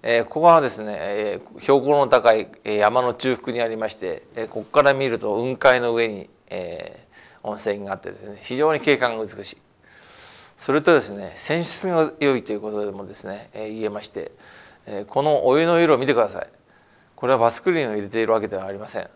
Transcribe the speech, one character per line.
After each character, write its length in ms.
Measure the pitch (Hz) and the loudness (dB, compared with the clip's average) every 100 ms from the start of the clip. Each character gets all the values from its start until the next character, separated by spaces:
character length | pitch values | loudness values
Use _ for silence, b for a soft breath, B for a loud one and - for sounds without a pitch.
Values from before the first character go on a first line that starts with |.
え 200 | 113 117 | 0 0
ー、 20 | |
こ 160 | 113 156 | 0 4
こ 20 | 170 | 6
は 140 | 165 | 8
で 100 | 135 | 4
す 100 | 107 | -4
ね、 160 | 107 104 | -8 -6
え 400 | 87 101 107 92 | -6 -4 -4 -6
ー、 220 | - - | -12 -10
標 240 | - 139 131 | 2 2 4
高 120 | 143 | 2
の 100 | 135 | 4
高 260 | 127 117 | 4 6
い、 160 | 110 90 - | 4 0 -12
え 80 | - | -4
ー、 60 | 107 | 2
山 260 | 107 120 | 2 2
の 100 | 123 | 0
中 220 | 120 131 123 | -2 -2 -4
腹 160 | - | -4
に 100 | 117 | -4
あ 60 | 117 | -4
り 100 | 113 | -4
ま 100 | 110 | -8
し 60 | |
て、 300 | - 92 80 - - | -6 -8 -8 -12 -10
え 100 | 113 | -10
ー、 20 | |
こ 160 | 110 | -10
こ 0 | |
か 180 | 104 143 | 0 4
ら 140 | 139 135 | 4 4
見 120 | 135 | 0
る 120 | 117 | -2
と 180 | 110 104 | -2 -2
雲 200 | 123 131 | -2 2
海 220 | 135 127 | 4 4
の 140 | 120 | 2
上 140 | 117 117 | 0 -2
に、 200 | 101 - _ _ | -4 -14 _ _
え 560 | 95 87 82 80 - _ b b b | -10 -10 -10 -14 -18 _ b b b
ー、 40 | - | -12
温 100 | 107 | -8
泉 280 | 110 101 98 | -6 -6 -6
が 80 | |
あ 20 | 98 | -10
っ 40 | |
て 100 | - | -10
で 80 | 95 | -16
す 60 | |
ね、 160 | 101 101 | -18 -18
非 140 | - 127 | -10 -2
常 180 | 151 | 0
に 60 | 151 | 0
景 180 | - 135 | 2 2
観 220 | 123 113 | 2 -2
が 60 | 107 | -8
美 180 | 104 101 | -10 -14
し 80 | |
い。 40 | - _ _ B B B B B B B B | -16 _ _ B B B B B B B B
そ 160 | - | 0
れ 80 | 143 | 2
と 120 | 151 | 6
で 80 | 156 | 4
す 100 | - | 2
ね、 220 | 101 95 - | -12 -12 -14
泉 280 | - 170 | -6 -4
質 240 | 170 - 190 | -4 -6 -2
が 240 | 170 160 160 | 0 0 0
良 160 | 143 131 | 0 0
い 60 | |
と 100 | - | -2
い 20 | 104 | -8
う 60 | |
こ 100 | 107 | -6
と 120 | 107 | -6
で 80 | 104 | -6
も 140 | 98 98 | -8 -14
で 80 | |
す 120 | 101 - | -14 -14
ね、 240 | 101 113 | -14 -14
え 140 | 107 107 | -14 -12
ー、 120 | 110 | -6
言 80 | 107 | -6
え 20 | |
ま 120 | 104 | -6
し 60 | - | -10
て、 240 | - 80 - B B B B - | -12 -12 -14 B B B B -12
え 140 | 101 | -12
ー、 40 | 104 | -4
こ 160 | 135 | -2
の 240 | 147 147 127 | 2 2 4
お 140 | 139 | 4
湯 80 | 165 | 4
の 120 | 170 | 4
色 160 | 170 131 | 6 4
を 20 | |
見 100 | 135 | 4
て 60 | |
く 60 | 120 | 2
だ 100 | 107 | 2
さ 120 | 92 | -2
い。 60 | - _ _ b b b b - | -12 _ _ b b b b -6
こ 120 | 127 | 0
れ 60 | |
は 60 | 131 | 4
バ 120 | 117 | 2
ス 100 | 117 | 0
ク 100 | - | -2
リ 120 | 170 | -2
ン 60 | 131 | -2
を 40 | |
入 80 | 107 | -4
れ 60 | 101 | -4
て 160 | 113 | -2
い 20 | 110 | 2
る 80 | |
わ 80 | 110 | 0
け 60 | 104 | 0
で 100 | 98 | -6
は 80 | 95 | -8
あ 60 | |
り 80 | 98 | -12
ま 80 | 110 | -10
せ 120 | 110 | -10
ん。 100 | 87 | -10